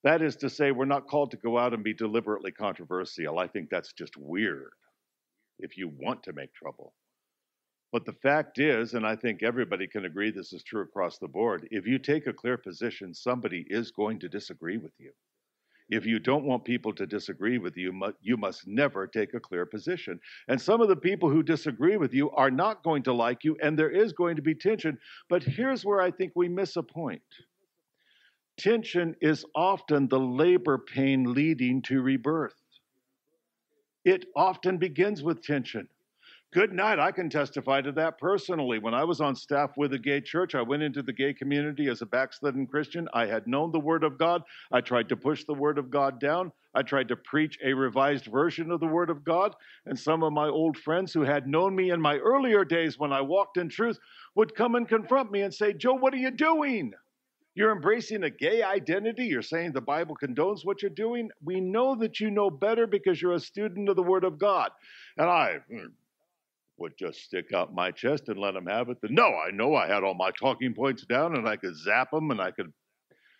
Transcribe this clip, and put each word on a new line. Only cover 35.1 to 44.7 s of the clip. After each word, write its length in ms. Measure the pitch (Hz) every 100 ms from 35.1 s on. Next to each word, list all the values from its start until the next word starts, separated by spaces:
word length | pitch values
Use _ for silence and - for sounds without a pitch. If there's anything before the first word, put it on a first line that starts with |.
| 190
with 180 | 147 147
tension. 460 | - 147 120 110 - _ _ _ - - _
Good 200 | 170 214
night, 260 | 185 214 190
I 140 | 165
can 180 | 190 170
testify 500 | 151 139 143 131 139
to 120 | 135
that 260 | 143 160 156
personally. 600 | 165 196 196 170 127 110
When 120 | 113
I 120 | 120
was 160 | 165 175
on 160 | 147 127
staff 340 | - 143 143 -
with 160 | 143
a 60 | 135
gay 200 | 143 143
church, 360 | - 165 180 139
I 60 |
went 200 | 117 147
into 180 | 151 135
the 120 | 131
gay 200 | 120 139
community 560 | 139 135 143 147 147 143
as 140 | 117
a 40 | 113
backslidden 600 | 127 131 - 143 131 131
Christian. 420 | 147 147 175 170
I 120 | 117 113
had 200 | 110 107
known 240 | 135 165
the 80 | 160
Word 240 | 147 165
of 160 | 156 135
God. 240 | 165 175 - - -